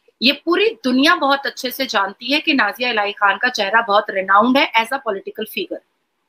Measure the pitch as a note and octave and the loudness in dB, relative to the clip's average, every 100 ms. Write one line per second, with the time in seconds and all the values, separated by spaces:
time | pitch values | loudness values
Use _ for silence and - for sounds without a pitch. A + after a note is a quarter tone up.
0 | _ - A3+ C#4+ - F4+ G#4+ - C4 B3+ | _ -2 -2 0 0 0 0 -2 -2 2
1 | D4+ F4 C#4 C4+ A#3+ - B3 - B3+ G#3+ | 2 2 2 0 -2 -8 -8 -6 -4 -2
2 | G3 G3+ A#3+ D4 D#4 C4+ G#3 G3 B3 A3 | -2 -4 -4 -2 0 0 0 -2 -2 -2
3 | G#3 G#3 G3+ G3 B3 - G3 F#3+ G3 G3+ | -2 0 2 2 0 -2 0 2 4 2
4 | G#3+ G3 F#3+ G3 A#3 C4 D#4+ - A3+ C#4 | 2 -2 2 4 4 4 2 0 -2 -4
5 | A3+ G3 - - A3 - F3+ - _ _ | -6 -8 -8 -12 -10 -8 -8 -10 _ _
6 | _ _ | _ _